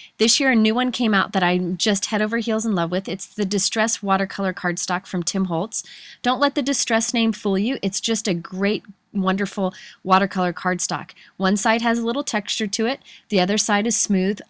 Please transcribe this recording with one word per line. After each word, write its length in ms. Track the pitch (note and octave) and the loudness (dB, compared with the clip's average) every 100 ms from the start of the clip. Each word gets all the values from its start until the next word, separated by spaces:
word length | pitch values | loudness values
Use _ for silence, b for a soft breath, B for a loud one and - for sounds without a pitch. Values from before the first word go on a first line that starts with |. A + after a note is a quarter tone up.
| B _ | B _
This 240 | A#3+ - | 2 4
year, 120 | C4+ | 4
a 40 | A#3+ | 4
new 180 | G#3+ | 4
one 160 | A3 B3+ | 2 0
came 220 | A#3+ A#3+ | 0 2
out 200 | G3+ - | 2 2
that 100 | G3 | 2
I'm 340 | F3 F3+ F3+ F3+ | 2 2 0 0
just 300 | - G3+ - | 0 0 0
head 160 | G#3 | -2
over 160 | G#3+ A#3 | 0 -2
heels 260 | A3+ A3 | -2 -2
in 100 | A3 | 0
love 160 | F#3+ E3+ | 0 0
with. 180 | F3+ F#3+ | -2 -4
It's 180 | - - | -6 -8
the 180 | - | -4
Distress 580 | G3+ G3+ - - A3 - | -2 0 0 0 0 0
Watercolor 520 | G3+ F#3+ G3 - G3 | 0 0 0 -2 -4
Cardstock 520 | F3+ F3 F3 - F#3 - | -2 -4 -4 -4 -6 -4
from 160 | F3+ | -4
Tim 240 | E3 G3 F#3 | -2 -2 -2
Holtz. 380 | E3 A3 - - B B B | -2 -2 -4 -6 B B B
Don't 180 | A#3+ B3 | -2 2
let 140 | C#4 | 2
the 80 | C#4+ | 2
Distress 500 | C4 C#4 - A3+ A3 | 0 0 2 0 0
name 200 | A#3 A3+ | 2 0
fool 260 | G#3 G#3 F#3+ | 0 0 0
you. 180 | G#3+ C4+ | 0 0
It's 180 | G3 F#3+ | -2 -2
just 260 | - A3 - | -2 -2 0
a 60 | |
great, 540 | F3 E3 F#3 G3 G#3+ - - _ | -2 -4 -2 -2 -2 -6 -20 _
wonderful 640 | G3+ F#3 F#3+ G3 - F#3+ B B B | -2 0 0 -2 -2 -4 B B B
watercolor 520 | F#3 F#3+ G3 G3 F3+ | 2 2 4 0 -2
cardstock. 560 | E3 F#3 F3+ - D3+ E3 - B _ | -2 -4 -2 -2 -4 -8 -18 B _
One 220 | F#3+ G3+ | 0 2
side 240 | A#3+ A3+ | 2 2
has 160 | A#3 A#3 | 2 0
a 80 | A3+ | 0
little 180 | B3 | -2
texture 420 | D4 G#3 G3 - G#3+ | -2 -4 -4 -4 -4
to 180 | - A3+ | -2 -2
it. 140 | C4+ B B B | -4 B B B
The 120 | G3+ | 0
other 180 | F3+ G#3+ | 2 2
side 280 | - G#3 A3 | 2 2 2
is 120 | G#3+ | 2
smooth. 400 | - G3 F#3 G3+ - | 4 4 2 -2 -6